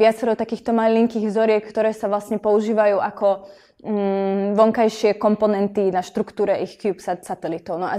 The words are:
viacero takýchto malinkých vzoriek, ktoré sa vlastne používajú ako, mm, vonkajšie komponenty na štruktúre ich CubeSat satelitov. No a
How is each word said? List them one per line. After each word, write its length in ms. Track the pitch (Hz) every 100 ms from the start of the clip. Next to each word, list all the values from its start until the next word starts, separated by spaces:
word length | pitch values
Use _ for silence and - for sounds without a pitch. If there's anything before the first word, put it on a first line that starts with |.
viacero 320 | 220 220 240
takýchto 400 | 220 226 226 -
malinkých 560 | 226 226 226 233 226 214
vzoriek, 320 | 214 220 214
ktoré 320 | 214 226 220
sa 160 | 220 202
vlastne 320 | 208 208 214
používajú 560 | 214 208 214 220 208 196
ako, 480 | 202 202 202 190 - - _ _ -
mm, 720 | 208 196 196 196 196 202 208
vonkajšie 640 | 220 226 220 220 208 202
komponenty 720 | 220 214 214 196 202 202 190
na 80 | 185
štruktúre 640 | 180 208 202 - 202 160 185
ich 160 | -
CubeSat 480 | 208 180 196 180 -
satelitov. 480 | 180 160 165 - 170
No 80 |
a 100 | 185